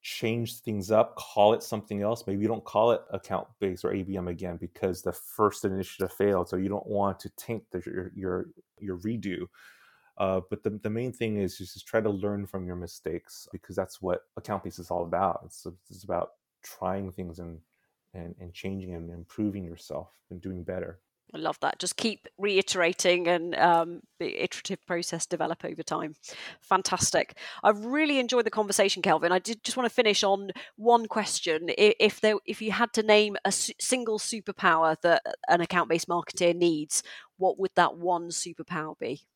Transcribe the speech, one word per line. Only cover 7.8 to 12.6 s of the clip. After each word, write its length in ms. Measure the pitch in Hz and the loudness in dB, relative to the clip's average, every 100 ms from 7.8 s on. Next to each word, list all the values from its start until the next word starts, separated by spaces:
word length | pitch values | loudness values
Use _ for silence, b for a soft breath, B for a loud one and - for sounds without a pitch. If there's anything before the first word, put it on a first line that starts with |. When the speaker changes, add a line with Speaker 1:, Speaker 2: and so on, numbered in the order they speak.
| - | -6
Speaker 1:
your, 240 | 92 92 - | -8 -8 -8
your, 300 | 92 92 87 - _ _ | -4 -4 -6 -14 _ _
your 180 | 101 90 | -10 -6
redo. 480 | 101 117 95 107 90 b b b b b b - | -6 -6 -6 -8 -10 b b b b b b -4
Uh, 220 | 98 95 90 | 0 0 -2
but 140 | 107 | -6
the, 160 | - 104 | -4 -4
the 80 | 107 | -4
main 220 | 113 127 | -4 -4
thing 240 | 117 113 104 | -4 -4 -2
is, 240 | 95 - | -2 -4
is 140 | 92 | -14
just 120 | - - | -16 -2
try 140 | 113 | 0
to 100 | 107 | 0
learn 340 | 101 101 101 | -2 -4 -4
from 220 | 98 95 | -6 -8